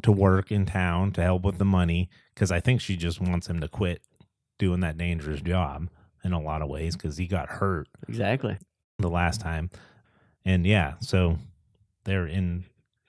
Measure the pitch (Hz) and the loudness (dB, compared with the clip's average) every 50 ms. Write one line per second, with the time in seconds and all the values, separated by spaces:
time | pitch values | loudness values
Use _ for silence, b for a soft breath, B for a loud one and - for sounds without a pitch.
0 | - 107 101 95 101 95 95 95 - - 107 101 95 87 - 92 92 87 85 90 | 4 4 6 6 6 6 6 4 2 0 0 0 0 0 0 0 0 2 2 2
1 | 98 101 87 87 85 90 92 90 92 101 90 82 98 98 95 90 87 85 85 87 | 0 0 0 2 2 2 2 2 0 -2 0 2 2 4 4 4 4 4 2 0
2 | 90 b b b b b _ - 101 85 87 87 - 123 127 107 - - 95 85 | -2 b b b b b _ -2 0 2 2 2 2 2 2 2 0 -4 -4 -2
3 | 85 85 82 - 90 90 87 85 - - 85 85 76 - - - 98 87 85 - | -2 -2 -2 -2 -2 -2 -2 -2 -2 -4 -4 -4 -6 -6 -4 -4 -2 -2 -2 -6
4 | - _ _ _ - _ _ _ _ _ _ - 101 92 90 90 90 80 78 82 | -10 _ _ _ -20 _ _ _ _ _ _ -2 0 0 2 2 0 -2 -2 -4
5 | 85 87 85 78 73 76 76 71 76 85 90 92 82 69 71 76 85 85 b b | -4 -2 -2 -4 -4 -6 -6 -4 -2 0 0 0 0 -2 -4 -8 -10 -10 b b
6 | b b b _ - 90 87 82 76 78 78 78 78 69 69 76 80 82 78 - | b b b _ -4 -4 -2 -2 -2 -4 -4 -4 -4 -6 -6 -6 -6 -6 -6 -6
7 | - 78 71 78 90 85 95 82 71 - - - 101 98 92 78 71 - - - | -8 -8 -6 -6 -4 -2 -2 -2 -4 -6 -4 -2 -2 0 0 -2 -6 -10 -16 -18
8 | - - 113 117 104 101 123 135 - 104 95 - - - _ _ _ _ _ - | -14 -10 -6 -2 0 0 0 -2 -2 -4 -6 -8 -10 -18 _ _ _ _ _ -4
9 | 95 85 87 87 87 85 - - 95 82 82 80 85 87 b b b b b b | -2 0 0 2 0 0 0 -2 -4 -6 -4 -4 -6 -6 b b b b b b
10 | b b b b b b b b _ 95 92 90 87 98 107 98 78 71 73 - | b b b b b b b b _ 2 2 4 4 4 4 4 2 0 -4 -8
11 | - - - 92 90 82 82 80 - - - _ _ _ _ _ _ _ _ _ | -4 0 2 2 4 2 2 -2 -4 -12 -20 _ _ _ _ _ _ _ _ _
12 | _ 98 98 92 87 73 87 95 92 87 87 90 92 - _ _ _ _ _ _ | _ -4 -2 -2 -2 -2 -2 -2 -2 -2 -2 -6 -8 -12 _ _ _ _ _ _
13 | _ | _